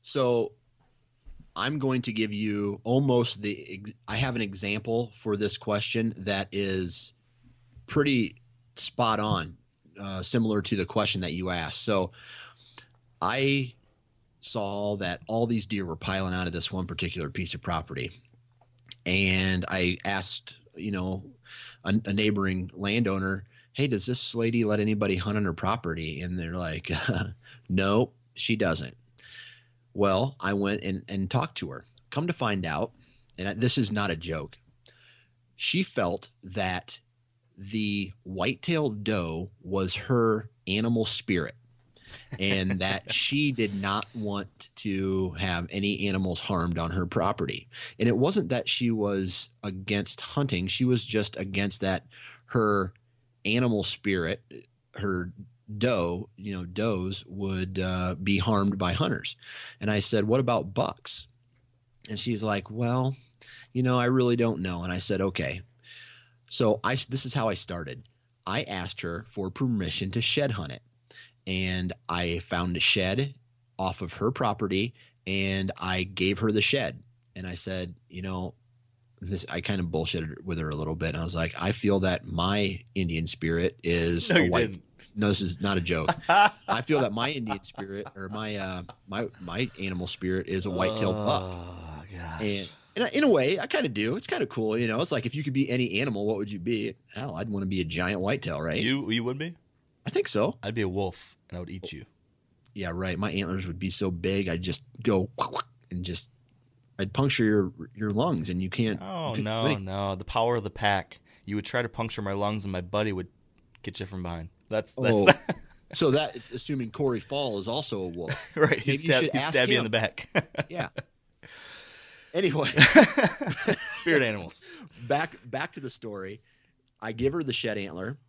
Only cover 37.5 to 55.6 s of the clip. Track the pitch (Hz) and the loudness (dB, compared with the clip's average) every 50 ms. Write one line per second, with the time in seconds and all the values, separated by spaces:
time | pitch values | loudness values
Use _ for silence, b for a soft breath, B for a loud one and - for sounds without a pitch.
37.5 | _ - 98 98 110 110 107 104 101 101 98 95 - _ _ 92 92 92 90 120 | _ -16 -10 -4 -2 0 0 0 0 -2 -2 -4 -8 _ _ -10 -4 -2 0 0
38.5 | 131 - - - 170 160 151 127 107 104 101 110 107 95 85 82 80 82 92 - | -2 -2 -2 0 0 2 2 0 -2 -2 -2 0 0 0 0 -2 -4 -4 -6 -8
39.5 | - _ - 90 95 98 95 90 - - - - 127 120 117 113 107 110 107 - | -12 _ -8 -4 0 0 0 0 -2 -6 0 2 4 4 6 4 2 0 -2 -8
40.5 | _ _ _ 92 95 104 110 117 117 113 110 - - - - - 95 87 76 58 | _ _ _ -2 0 0 2 2 2 2 2 0 -2 -4 -2 0 0 0 0 -2
41.5 | - - _ _ _ _ _ _ _ B B B B B B B B - 95 98 | -8 -14 _ _ _ _ _ _ _ B B B B B B B B -2 0 2
42.5 | 98 95 92 95 98 92 92 95 98 98 - - - - - - 139 147 151 143 | 2 2 2 0 0 0 0 0 0 -2 -2 -2 -2 0 0 0 2 2 2 2
43.5 | 131 117 110 101 101 98 98 98 98 107 107 - - 117 104 104 101 101 101 - | 2 0 0 0 0 -2 0 0 0 0 -2 -6 -8 -6 -4 -2 -2 -4 -6 -8
44.5 | _ _ - - _ - - 107 95 95 95 95 95 95 95 90 82 80 98 95 | _ _ -18 -14 _ -8 -4 -2 -2 0 0 0 0 0 0 -2 -2 -2 0 0
45.5 | 87 85 87 - - 98 98 101 101 - 98 101 95 95 95 92 85 - - - | 0 0 -2 -4 -4 0 0 0 0 0 0 0 0 0 0 0 -2 -4 -2 -2
46.5 | 98 87 85 87 85 85 82 82 85 92 87 87 - 110 85 98 101 - 85 65 | 0 0 0 0 0 -2 -2 -2 0 -2 -2 0 0 2 2 2 2 0 -2 -4
47.5 | - - - - B B B B B B 110 117 110 110 131 165 196 208 - - | -4 -8 -12 -16 B B B B B B 4 4 6 6 4 4 4 2 2 2
48.5 | 127 120 - - - - 127 117 113 110 104 101 98 98 95 92 90 - - - | 0 0 0 0 -2 0 2 2 2 2 2 2 2 0 0 -2 -2 -6 -8 -10
49.5 | _ _ - 101 92 95 95 - 104 101 98 - - - - - - 143 143 131 | _ _ -8 -8 -8 -6 -2 0 0 0 0 -2 -6 -8 -10 -4 0 0 0 2
50.5 | - 87 92 95 - - 131 123 127 113 - - - 107 104 104 - - 98 98 | 0 0 0 -2 0 0 2 4 4 2 0 0 0 2 2 0 -2 -6 -6 -2
51.5 | 95 98 101 98 - - 98 95 92 - - B B B B B B B B - | 0 0 0 0 0 0 0 0 0 0 -4 B B B B B B B B 0
52.5 | - 123 110 104 104 98 92 92 - _ _ _ _ _ _ _ _ _ _ 101 | 2 4 4 6 4 4 2 0 -4 _ _ _ _ _ _ _ _ _ _ 0
53.5 | 113 120 127 120 110 104 92 - - - - 104 95 90 85 82 95 - _ _ | 2 4 4 4 2 2 0 -2 -4 -2 0 0 0 2 0 -2 -4 -6 _ _
54.5 | - - - _ _ _ _ _ - - 101 101 95 90 90 90 - - 98 - | -20 -20 -20 _ _ _ _ _ -8 -4 -2 0 0 0 -2 -4 -8 -14 -18 -18
55.5 | _ _ | _ _